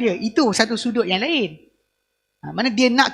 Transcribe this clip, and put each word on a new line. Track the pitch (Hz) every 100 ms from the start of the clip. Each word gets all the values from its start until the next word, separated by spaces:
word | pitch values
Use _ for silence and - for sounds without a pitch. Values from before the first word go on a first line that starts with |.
dia. | 226 175
Itu | 220 330 240
satu | 190 226 226
sudut | 240 233 185
yang | 185
lain. | 285 302 175 160 _ _ _ _ _ _ _ _ 147
Ha, |
mana | 165 254
dia | 214 247
nak | 254 254